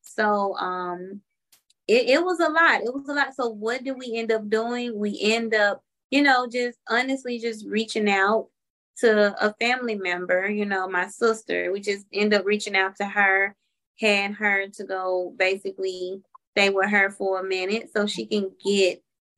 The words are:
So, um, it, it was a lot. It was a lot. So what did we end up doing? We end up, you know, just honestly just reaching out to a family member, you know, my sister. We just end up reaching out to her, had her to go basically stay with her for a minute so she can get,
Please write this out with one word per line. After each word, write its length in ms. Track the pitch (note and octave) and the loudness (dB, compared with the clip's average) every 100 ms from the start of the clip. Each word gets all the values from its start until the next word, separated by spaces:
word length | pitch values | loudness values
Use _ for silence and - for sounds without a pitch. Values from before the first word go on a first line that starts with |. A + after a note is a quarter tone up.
So, 540 | - - G#3+ G#3 G3 | -10 -2 2 2 0
um, 640 | F#3+ F#3 F3+ F3+ F3+ F#3 G3+ _ _ _ _ _ _ - | -2 -6 -4 -6 -8 -10 -16 _ _ _ _ _ _ 2
it, 220 | A3+ A#3+ | 2 4
it 160 | C#4+ | 2
was 140 | F4+ E4+ | 2 0
a 100 | D#4+ | 2
lot. 320 | D#4 E4+ A3 | 4 4 4
It 120 | A3+ | -2
was 140 | C4+ C#4 | -6 -6
a 60 | |
lot. 220 | C#4+ C4+ | -2 -2
So 140 | C4+ A#3+ | -2 -6
what 340 | G#3 A3 B3+ | -4 -4 -4
did 140 | B3+ B3+ | -6 -8
we 200 | B3+ A3+ | -6 -6
end 140 | A3+ | -2
up 180 | A3 G#3 | -2 0
doing? 480 | A3 A#3 A#3+ A#3+ G#3 | -2 0 -4 -6 -4
We 220 | G#3 G3+ | -4 0
end 320 | G#3+ A3+ A3+ | 0 0 2
up, 300 | G#3+ G#3 G3 _ _ _ | 2 2 0 _ _ _
you 140 | C#4 | 2
know, 240 | C#4+ B3+ B3 | 4 4 0
just 320 | B3 B3 - - | -4 -4 -6 -2
honestly 480 | A3+ C4 C4+ B3+ A#3+ | 0 0 -4 -4 -6
just 260 | A#3 A3 G3+ | -6 -8 -4
reaching 420 | G#3 A3 A3+ G#3 | -4 -2 0 2
out 380 | G3 G3 A3 - _ _ _ _ - | 2 4 2 -2 _ _ _ _ 2
to 340 | A#3 G#3+ G#3 - | 4 6 4 2
a 80 | G#3 G#3+ | -2 0
family 360 | A#3 B3+ A#3+ | -2 0 -2
member, 540 | G#3+ F#3 F3 F3+ F3+ G3 | -4 -2 -4 0 0 0
you 160 | G#3 | -2
know, 240 | G3+ F#3+ F#3 | -2 -2 -2
my 180 | F3+ G3 | -2 -4
sister. 640 | - A#3 A3 - F3 F3+ | 0 0 0 -4 -4 -2
We 80 | G3 | -4
just 280 | G3+ G3 G3+ | -4 -6 -6
end 220 | G3 G#3 | 0 2
up 100 | G#3 | 2
reaching 320 | F#3+ G#3 G#3 | 2 -2 0
out 200 | G3 F#3+ G3 | -2 -2 -4
to 80 | |
her, 500 | G3+ G3+ G3 F#3+ G3 G3+ _ _ _ _ | -4 0 2 4 0 -4 _ _ _ _
had 340 | A3 G3+ G3+ | 0 2 0
her 340 | G#3 G#3 G3 G3 | -2 0 0 -2
to 160 | G3+ | -10
go 500 | G3 F#3 F#3 F#3 F3+ - | -6 -4 -2 -2 -2 0
basically 880 | F#3 G3 G3 F#3+ F#3+ F#3 F3+ G3 _ - _ | 0 0 -6 -6 -6 -6 -8 -8 _ -20 _
stay 160 | - G3+ | 2 4
with 180 | G3 G3 | 4 2
her 220 | G#3 G3 | 2 2
for 280 | G3+ G3 F#3+ | 0 -2 -2
a 40 | F#3+ | -2
minute 440 | F#3 F#3 A3 - | -4 -2 -4 -2
so 140 | G#3+ G#3 | -2 -2
she 180 | - | -4
can 260 | A3 G#3+ F#3+ - | -4 -2 -4 -4
get, 380 | G3 G3+ F#3 - _ _ _ | 0 2 2 0 _ _ _